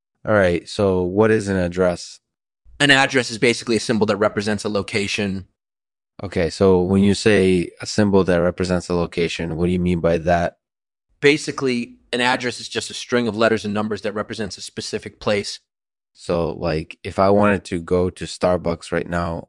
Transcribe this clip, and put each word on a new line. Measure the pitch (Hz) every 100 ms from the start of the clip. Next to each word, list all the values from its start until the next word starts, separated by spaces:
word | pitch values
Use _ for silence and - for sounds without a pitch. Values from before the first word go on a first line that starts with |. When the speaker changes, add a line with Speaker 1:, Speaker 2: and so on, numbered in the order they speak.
| _ _
Speaker 1:
All | -
right, | 107 92 87 -
so | - 101 92
what | 90 95 110
is | 110 98
an | 95
address? | 87 87 92 87 - - _ _ _ _ _ -
Speaker 2:
An | 143
address | 135 135 135 120
is | 113
basically | 123 117 - 110
a |
symbol | - 113 107
that | 101
represents | 107 107 101 104
a | 110
location. | 104 98 110 101 - 101 95 92 _ _ _ _ _ _ -
Speaker 1:
Okay, | 98 95 85
so | - 98 92
when | 90 98
you | 98
say | 95 113 104 95 92 82 -
a | -
symbol | - 104 98
that | 90 87
represents | 87 87 90 90 -
a |
location, | 87 85 - 85 - 82 78
what | 87
do |
you | 90
mean | 87 87
by | 82 85
that? | 78 85 87 - _ _ _ _ _ _
Speaker 2:
Basically, | 143 151 - 143 135 123 120 - _
an | 120
address | 123 127 123 -
is | -
just | 113 -
a |
string | - - 123 120
of | 104
letters | 113 110
and | 107
numbers | 101 107 104
that | 107
represents | 101 104 107 104 -
a |
specific | - - - 107 107 -
place. | - 104 104 - _ _ _ _ _
Speaker 1:
So, | _ - 87 82
like, | - 85 78 82 -
if | 101 92
I | 95
wanted | 101 104 98 -
to | 90
go | 85 90 90
to | -
Starbucks | 85 - 90 90 85 82 -
right | 85 -
now, | 85 85 82